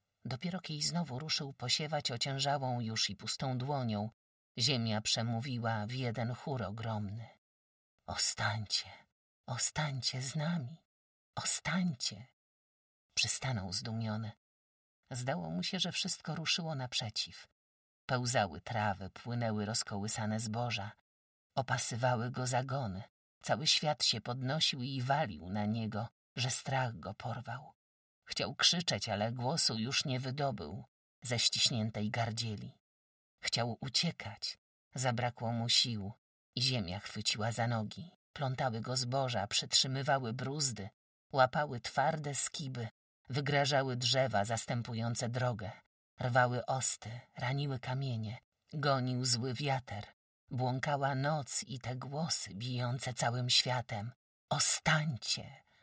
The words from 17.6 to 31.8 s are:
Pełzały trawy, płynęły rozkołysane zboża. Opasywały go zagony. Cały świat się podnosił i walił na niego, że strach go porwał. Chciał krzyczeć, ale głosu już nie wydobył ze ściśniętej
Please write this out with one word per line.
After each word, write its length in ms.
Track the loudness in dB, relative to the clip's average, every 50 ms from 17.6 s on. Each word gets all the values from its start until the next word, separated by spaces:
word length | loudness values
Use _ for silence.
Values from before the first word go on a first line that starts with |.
| _ _ _ _ _ _ _ _ _
Pełzały 540 | -2 0 0 2 4 4 4 4 4 0 -6
trawy, 500 | -8 -4 -2 0 2 0 0 -2 -4 -10
płynęły 540 | -10 -10 -8 -4 -2 0 0 0 0 0 0
rozkołysane 760 | 0 0 -2 -2 -4 -4 -4 -4 -2 -2 -2 0 0 0 0
zboża. 520 | 0 0 0 -2 -2 -2 -2 -4 -4 -8 -10 -14 _ _ _ _ _ _ _ _ _ _ _
Opasywały 760 | -2 0 0 0 0 0 0 0 2 2 2 2 2 0 -2
go 160 | -2 -2 0
zagony. 560 | 2 2 0 0 0 -2 -2 -2 -2 -4 -6 -8 -12 _ _ _ _ _ _ -2
Cały 240 | 0 0 2 4
świat 380 | 4 2 4 4 2 2 2 2
się 160 | 2 2 2
podnosił 600 | -2 -4 -4 -2 0 0 2 2 2 2 2 0 -2
i 200 | -4 -2 -2 0
walił 460 | 2 2 2 2 0 -4 -6 -6 -4
na 180 | -2 0 2
niego, 420 | 2 2 0 0 -2 -2 -2 -4 -4 -8 _ _ _ _
że 140 | -2 0 0
strach 480 | 0 0 0 0 0 2 2 0 -2 -6
go 160 | -8 -8 -8
porwał. 580 | -6 -6 -6 -6 -6 -6 -8 -8 -10 -10 -14 -20 _ _ _ _ _ _ _ _ _ _ -10
Chciał 240 | -4 -4 -2 -2 0
krzyczeć, 540 | 2 2 4 4 2 0 -2 -2 -2 -2 -2
ale 240 | 0 0 0 0 -2
głosu 460 | -2 -2 0 2 2 2 2 2 0
już 260 | -2 0 0 0 0
nie 160 | 0 -2 -2
wydobył 640 | -2 -4 -2 -2 -2 -2 -2 -4 -6 -8 -8 -10 -12 -14 _ _ _ _ _ _ -4
ze 160 | -2 2 2
ściśniętej 720 | 4 4 4 4 2 2 2 2